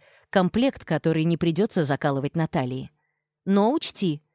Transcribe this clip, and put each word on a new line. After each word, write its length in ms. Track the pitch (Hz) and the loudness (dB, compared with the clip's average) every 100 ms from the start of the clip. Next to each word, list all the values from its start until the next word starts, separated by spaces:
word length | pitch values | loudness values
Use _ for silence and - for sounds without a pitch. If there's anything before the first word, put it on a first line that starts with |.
| _ _ _ | _ _ _
комплект, 540 | 196 180 220 262 - | 0 2 2 0 -2
который 400 | - 156 165 160 | -4 -2 0 0
не 120 | 160 165 | 0 0
придётся 460 | 175 160 226 - | 0 0 0 0
закалывать 540 | 139 139 151 139 139 165 | 0 0 0 -2 -2 -2
на 100 | 156 | -2
талии. 440 | 165 127 127 131 _ _ _ _ _ | -2 -4 -6 -10 _ _ _ _ _
Но 280 | 180 196 214 | 0 2 4
учти, 500 | 320 - - 190 151 - | 2 -2 -2 -2 -2 -8